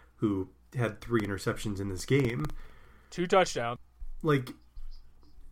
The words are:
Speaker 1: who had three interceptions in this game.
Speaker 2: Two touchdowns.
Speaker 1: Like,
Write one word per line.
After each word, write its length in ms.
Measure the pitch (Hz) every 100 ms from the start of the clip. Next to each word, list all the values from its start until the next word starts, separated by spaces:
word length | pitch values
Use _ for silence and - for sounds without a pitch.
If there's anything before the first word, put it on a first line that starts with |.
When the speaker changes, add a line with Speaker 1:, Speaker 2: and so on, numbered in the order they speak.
| - -
Speaker 1:
who 320 | 110 95 95 - - 131
had 240 | 113 101
three 200 | - 117
interceptions 580 | 101 98 117 117 110 98
in 100 | 98
this 160 | 90
game. 420 | - 135 127 127 151 - - - - - -
Speaker 2:
Two 160 | - 175
touchdowns. 520 | 196 175 139 117 123 - - - -
Speaker 1:
Like, 280 | 160 143 123 - - - - - - - - - -